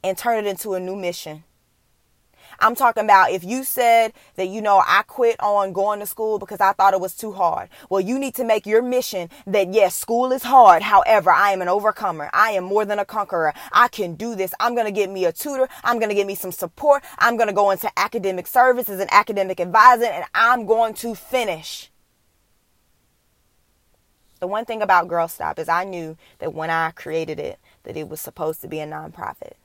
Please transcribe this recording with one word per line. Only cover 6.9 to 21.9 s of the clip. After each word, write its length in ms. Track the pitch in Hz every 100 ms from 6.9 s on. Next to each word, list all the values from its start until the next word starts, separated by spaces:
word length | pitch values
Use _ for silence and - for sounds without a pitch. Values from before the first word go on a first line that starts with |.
| 190
it 40 |
was 140 | 190
too 200 | - 220
hard." 360 | 196 175 165 - - -
Well, 140 | 190
you 160 | 185 262
need 160 | 269 -
to 80 |
make 220 | 233 214 208
your 160 | 220
mission 480 | 247 247 - 196 170 - -
that, 260 | 202 185
yes, 220 | 208 185
school 380 | - - 233 254
is 120 | 254
hard. 380 | 247 269 220 170
However, 500 | 208 202 - 220 175
I 200 | 160 202
am 100 | 185
an 60 | 180
overcomer. 640 | 202 214 208 208 160 147
I 180 | - 220
am 120 | 196
more 200 | 180 202
than 140 | 208 208
a 80 | 202
conqueror. 480 | 214 196 175 156 - -
I 180 | - 240
can 260 | - 180 160
do 180 | 226
this. 220 | 208 185 -
I'm 140 | 240
gonna 180 | 240 214
get 180 | 202 190
me 140 | 196 175
a 60 |
tutor. 380 | - 294 269 262 -
I'm 160 | 233 240
gonna 160 | 214 202
get 100 | 196
me 80 |
some 180 | 196 190
support. 520 | - 175 _ 294 277 - -
I'm 180 | 233 233
gonna 160 | 214
go 160 | 196 202
into 220 | 190 220 -
academic 520 | 202 226 190 185 -
services 520 | 254 254 247 226 190
and 140 | 196
academic 460 | 202 214 202 190 185
advising, 500 | 175 208 247 240 233
and 160 | 165 -
I'm 320 | - 226 247 208
going 300 | 220 226 -
to 180 | 233
finish. 800 | 214 - 254 214 160 156 - -